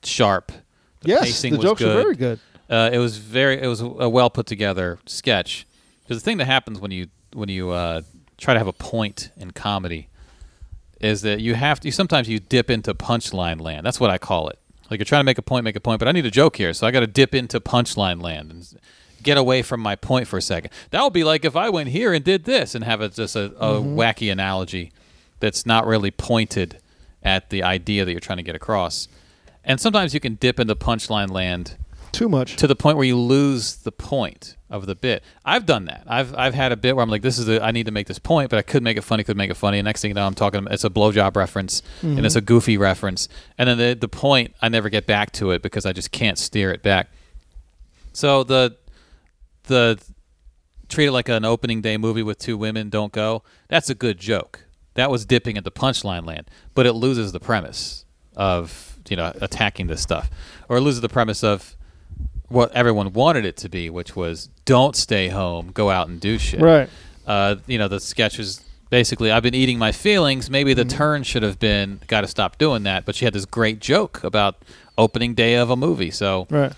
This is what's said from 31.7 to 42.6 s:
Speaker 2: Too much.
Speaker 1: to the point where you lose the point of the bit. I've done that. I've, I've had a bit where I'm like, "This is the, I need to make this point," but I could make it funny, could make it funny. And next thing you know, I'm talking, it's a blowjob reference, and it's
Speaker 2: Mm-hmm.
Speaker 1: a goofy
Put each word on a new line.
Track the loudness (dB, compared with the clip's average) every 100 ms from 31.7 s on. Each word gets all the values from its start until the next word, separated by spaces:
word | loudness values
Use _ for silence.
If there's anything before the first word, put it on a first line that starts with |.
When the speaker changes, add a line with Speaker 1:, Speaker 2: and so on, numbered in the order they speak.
| -12 -14 -14 -12
Speaker 2:
Too | -2 0
much. | 2 0 0
Speaker 1:
to | 2
the | 4
point | 4 4
where | 4
you | 2
lose | 4 4 4 0 -4 -6
the | -10
point | -10 -6 -4 -4 -8 -20 -20 -12
of | -10 -8
the | -4
bit. | -2 -4 -6 _ -2
I've | 0 2
done | 0 0
that. | -14 -4
I've, | -4 -2 -2
I've | -2 0
had | 0
a | 2
bit | 2 2
where |
I'm | 2
like, | 2
"This | 0 0
is | 2
the, | 2
I | 2
need | 0 -2
to |
make | -4 -6
this | -8
point," | 0 0 2
but | 0
I |
could | 2 0
make | 2 -2
it |
funny, | 0 -2
could | 0 -2
make | -2
it | -2
funny. | 0 0
And | -2
next | -2
thing | -2
you | 0
know, | -2
I'm |
talking, | 2 0 0 -4
it's | -2 -2
a |
blowjob | 4 4 4 2 2
reference, | -2 -2 -4 -6 -8 -8
and | -2 0 2
it's | 2
Speaker 2:
Mm-hmm. |
Speaker 1:
a |
goofy | 6 4